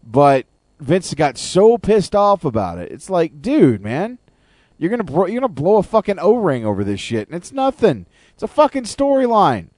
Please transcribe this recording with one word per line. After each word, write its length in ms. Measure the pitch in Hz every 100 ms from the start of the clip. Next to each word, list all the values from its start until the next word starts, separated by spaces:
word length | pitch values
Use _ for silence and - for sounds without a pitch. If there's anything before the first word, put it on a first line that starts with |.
But 400 | - 117 143 135 117 _ _ _
Vince 360 | 127 180 175
got 240 | 143 147 117
so 400 | - 180 214 233
pissed 360 | - 214 180
off 300 | 202 202 202
about 340 | 156 113 95 85
it. 140 | -
It's 160 | 107 -
like, 320 | 185 165 147
dude, 400 | 160 302 165 107
man, 380 | 101 127 208 247 _ _ _ _ _ _
you're 140 | 170
gonna 140 | 240
bro-, 200 | 180 135
you're 160 | 185 233
gonna 80 | 262
blow 280 | 147 156 214
a 60 |
fucking 360 | 180 220 208 190
O-ring 480 | 170 240 196 131 110
over 180 | 98
this 160 | 101 101
shit, 280 | - 117 101
and 80 | 170
it's 140 | -
nothing. 540 | 269 269 262 226 123 87 _ _
It's 80 | _
a 60 | 226
fucking 360 | - 294 269
storyline. 840 | 233 - 277 269 254 220 180 113 82